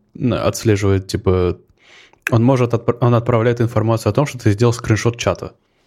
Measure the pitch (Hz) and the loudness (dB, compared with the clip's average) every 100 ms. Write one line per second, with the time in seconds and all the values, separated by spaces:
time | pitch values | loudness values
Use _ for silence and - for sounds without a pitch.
0 | _ - 123 95 - - 113 101 101 98 | _ -6 -4 -2 -2 -2 0 2 2 0
1 | 95 95 95 92 90 95 _ _ _ - | -2 -4 0 2 0 -2 _ _ _ -20
2 | - _ - 117 120 131 117 113 - - | -20 _ -2 2 2 2 0 0 -2 0
3 | 120 117 120 120 120 120 113 110 110 113 | 2 2 2 0 2 0 0 0 0 0
4 | 107 117 143 123 110 101 120 113 - 107 | 0 0 -2 -2 -2 2 2 0 0 0
5 | 120 120 101 87 - - _ _ | 0 -2 -2 -4 -6 -16 _ _